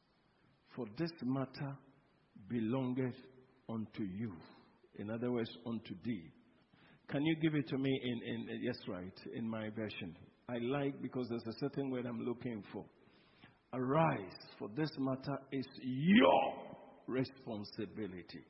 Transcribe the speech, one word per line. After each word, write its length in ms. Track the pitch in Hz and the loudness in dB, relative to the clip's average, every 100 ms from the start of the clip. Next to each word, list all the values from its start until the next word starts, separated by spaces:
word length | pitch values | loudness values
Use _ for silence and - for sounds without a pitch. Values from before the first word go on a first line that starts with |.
| _ _ _ _ _ _ _ - | _ _ _ _ _ _ _ -8
for 100 | 110 120 | -6 -2
this 140 | 165 - | -4 -2
matter 540 | 120 135 131 - 139 139 - - _ _ _ - 98 | 0 2 0 -4 -6 -6 -14 -20 _ _ _ -16 -2
belongeth 680 | 117 110 131 127 127 127 117 - - - - - | 0 4 2 2 2 0 -2 -14 -20 -20 -18 -4
unto 360 | 113 104 - | -4 -4 -4
you." 320 | 101 95 117 80 - - - - - - | -4 -2 -4 -6 -14 -20 -20 -20 -16 -8
In 140 | 104 | -4
other 220 | 117 123 | 0 2
words, 180 | 120 113 - 120 | 2 0 -4 -4
unto 280 | 113 - 98 | -4 -4 -6
thee. 260 | 113 101 80 - _ _ _ - - - - | -4 -4 -6 -18 _ _ _ -20 -20 -20 -4
Can 160 | 139 | 0
you 120 | 156 160 | 2 4
give 180 | 156 | 4
it 120 | 151 - | 2 2
to 100 | 135 | 2
me 120 | 135 131 | 2 2
in, 480 | 123 117 113 117 113 | 0 -2 -2 -4 -4
in, 100 | 113 | -2
yes, 140 | 117 120 - | -2 -2 -6
right, 320 | 90 92 - - | -6 -8 -10 -10
in 140 | 117 113 | -6 -4
my 220 | 110 107 | -2 -4
version? 460 | 107 107 - 92 85 - _ - | -4 -4 -4 -8 -10 -18 _ -6
I 100 | 120 | -2
like, 420 | 120 143 143 135 | 0 0 0 -2
because 260 | 127 127 117 | -4 -2 -2
there's 180 | 117 113 | -2 -4
a 120 | 110 | -4
certain 320 | 139 143 139 | -2 0 0
word 140 | 123 120 | 0 -2
I'm 140 | 113 | -2
looking 420 | 120 117 123 110 - | -2 -2 -2 -4 -6
for. 120 | 101 - - - - - - - - - | -10 -10 -16 -20 -20 -20 -20 -20 -20 -6
"Arise, 640 | 127 127 156 160 120 92 82 - - | -2 4 6 6 4 -4 -12 -18 -10
for 100 | 113 120 | -6 0
this 140 | 151 143 | 0 0
matter 400 | 135 131 143 135 - | 0 0 -2 -4 -4
is 160 | 135 123 - | -4 -4 -6
your 960 | 127 131 165 214 262 - - - - - - - - | -4 2 8 10 10 8 4 -2 -10 -14 -16 -12 -2
responsibility." 1400 | 123 127 - - 104 101 - 98 92 98 92 - 76 | 0 0 -2 -6 -6 -6 -6 -6 -4 -6 -6 -10 -14